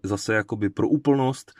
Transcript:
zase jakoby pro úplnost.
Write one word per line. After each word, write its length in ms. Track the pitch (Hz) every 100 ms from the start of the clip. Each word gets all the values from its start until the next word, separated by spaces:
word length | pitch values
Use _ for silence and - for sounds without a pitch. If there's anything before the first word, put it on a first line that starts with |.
zase 300 | 95 101 -
jakoby 360 | 110 101 107 101
pro 200 | - 110
úplnost. 600 | 151 147 139 131 131 -